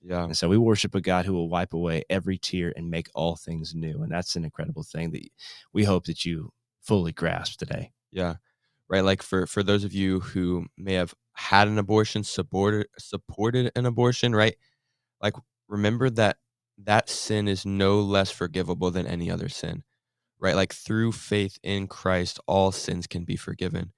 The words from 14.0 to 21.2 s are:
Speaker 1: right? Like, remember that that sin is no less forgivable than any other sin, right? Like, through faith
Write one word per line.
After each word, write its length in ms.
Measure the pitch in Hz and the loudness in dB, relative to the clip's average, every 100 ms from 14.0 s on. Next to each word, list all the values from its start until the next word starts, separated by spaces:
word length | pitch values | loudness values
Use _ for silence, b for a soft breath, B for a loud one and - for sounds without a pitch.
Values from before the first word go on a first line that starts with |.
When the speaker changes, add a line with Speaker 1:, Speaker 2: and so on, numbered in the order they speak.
| 120 123 123 | 2 4 2
Speaker 1:
right? 220 | 110 107 - _ _ _ _ _ _ | 6 4 2 _ _ _ _ _ _
Like, 120 | 104 - _ _ _ | -4 -4 _ _ _
remember 420 | 104 104 117 131 | 0 2 2 2
that 260 | 117 104 - _ _ _ _ | 4 2 2 _ _ _ _
that 320 | 101 104 - | 2 2 2
sin 400 | - - 107 104 | -6 -2 0 0
is 160 | 95 98 | -2 -2
no 340 | 98 98 101 | 2 4 4
less 320 | 101 101 98 | 4 2 2
forgivable 600 | - 90 85 85 90 90 | -2 -4 -2 -4 0 0
than 140 | 90 87 | 0 -4
any 240 | 87 85 | -4 -4
other 200 | 87 90 | -4 -6
sin, 340 | - 82 87 - _ _ _ _ _ | -8 -8 -8 -12 _ _ _ _ _
right? 160 | 95 87 | 0 2
Like, 180 | 95 | 0
through 380 | - - 110 113 | -4 -4 0 0
faith 460 | 110 | -2